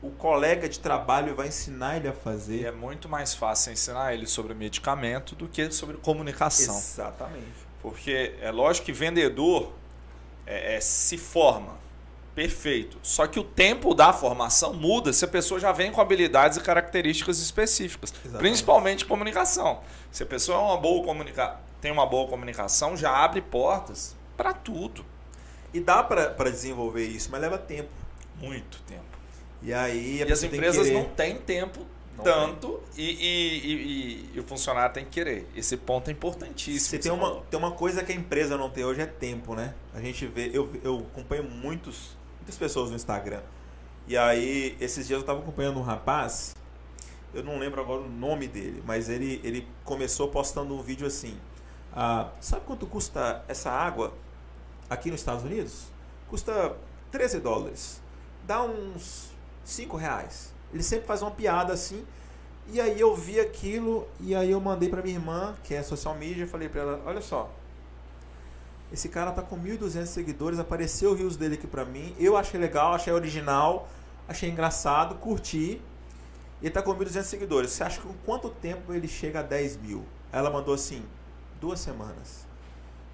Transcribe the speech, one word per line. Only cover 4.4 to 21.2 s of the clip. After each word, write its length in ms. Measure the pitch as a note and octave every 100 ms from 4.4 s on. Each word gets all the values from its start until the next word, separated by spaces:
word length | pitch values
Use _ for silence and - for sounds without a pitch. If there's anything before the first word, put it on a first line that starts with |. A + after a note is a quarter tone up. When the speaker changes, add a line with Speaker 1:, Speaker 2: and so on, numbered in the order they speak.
| A2
Speaker 2:
medicamento 840 | A2 G#2+ - - C#3+ A#2+ B2+ C#3 -
do 100 | D#3+
que 240 | - D#3
sobre 260 | - D3+ D3+
comunicação. 760 | - D3+ D3+ C3 D3+ - - G2+
Speaker 1:
Exatamente. 720 | - - G#2+ - C3 D3+ A2+ - - -
Speaker 2:
Porque 540 | A2 G#2+ - C3 B2+ -
é 100 | A2
lógico 360 | A2+ C#3+ E3+ -
que 60 |
vendedor, 800 | C3+ D#3+ E3+ C#3+ D3 D#3+ E3+ - - - - - - - -
é, 300 | - G2+ F#2+
é, 60 | A2
se 360 | - - - E3+
forma. 600 | - E3+ D3 A2 F#2+ F2 - - - - -
Perfeito. 640 | - D#3+ - D#3 B2 G#2 -
Só 220 | - - D#3
que 100 | D#3+
o 60 |
tempo 500 | - - F#3+ A#3+ F#4
da 180 | - -
formação 600 | - C3 B2 A#2 - D#3+
muda 380 | E3+ D#3 A#3 D3+
se 120 | -
a 40 | F3+
pessoa 320 | F3+ E3+ F#3
já 100 | G3
vem 220 | F3 F#3+
com 80 | A3+
habilidades 580 | - F#3+ E3+ C3+ D3+ D#3
e 20 |
características 800 | - E3+ E3+ F#3 D#3 D#3 - E3
específicas. 720 | D#3+ - A3 - F#3 - G3+
Speaker 1:
Exatamente. 260 | - C3 A#2
Speaker 2:
Principalmente 680 | F3 A3+ - D3+ F#3+ G3
comunicação. 760 | - G#3+ G#3+ A3+ F#4 F4+ E3 - - - -
Se 140 | -
a 20 | A#2+
pessoa 320 | B2+ - F3+
é 20 |
uma 160 | G#3 F3+
boa 280 | D#3+ F3+
comunica-, 520 | E3+ D3+